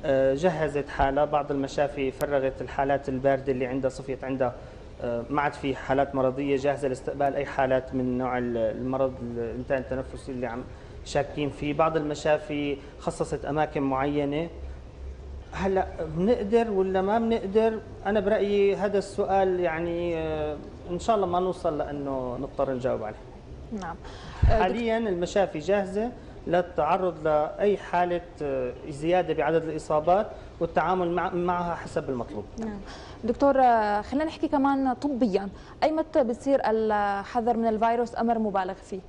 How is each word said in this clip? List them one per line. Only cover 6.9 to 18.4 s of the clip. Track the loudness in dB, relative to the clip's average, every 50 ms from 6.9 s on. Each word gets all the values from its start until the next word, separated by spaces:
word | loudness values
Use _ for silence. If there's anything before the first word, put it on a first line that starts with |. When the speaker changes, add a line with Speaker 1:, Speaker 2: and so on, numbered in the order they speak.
| -2 -2 -4 -8 -2 0 0 0 2
Speaker 1:
أي | 0 -4
حالات | -2 0 0 2 4 2 2 0 0 -2
من | 0 0 0 0
نوع | 0 0 0 0
ال-، | 0 -2 0 0
المرض | 0 0 0 0 -2 -4 -2 0 2 0 0 0 -6
ال-، | -8 -6 -4 -4
الإنتاج | -4 -4 -6 -6 -2 0 0
التنفسي | -2 0 -4 -4 -6 -4 -6 -10 -12 -10 -8
اللي | -6 -4 -4
عم | -4 -4 -8 -10 -10 -14 -16 -16 -16 -16 -14 -12
شاكين | -2 0 0 0 0 -2 -4 -4 -4
فيه. | -4 -4 -4 -2 2
بعض | 4 2 4 4
المشافي | 0 0 0 -4 0 2 2 2 2 2 -4 -4 -2 -2 -2 -4 -4 -8 -16 -16 -6
خصصت | -6 -6 -2 -2 -4 -4 -4 -4 -4
أماكن | -2 0 0 0 0 0 -2
معينة. | 0 0 2 2 0 0 0 0 0 0 0 -2 -4 -4 -8 -12 -12 -12 -12 -14 -14 -16 -16 -14 -12 -12 -12 -12 -14 -14 -14 -14 -14 -10 -6
هلا | -2 0 2 2 2 0 -2 -4 -8 -6 -4 -2
بنقدر | 0 2 4 4 2 2 2 2 2 2 4
ولا | 2 0 2 2 2 0
ما | 2 2 2 2
بنقدر؟ | 2 2 0 0 0 2 2 4 4 4 0 -2 -8 -12 -16 -6 -2
أنا | 0 0 2
برأيي | 2 2 2 2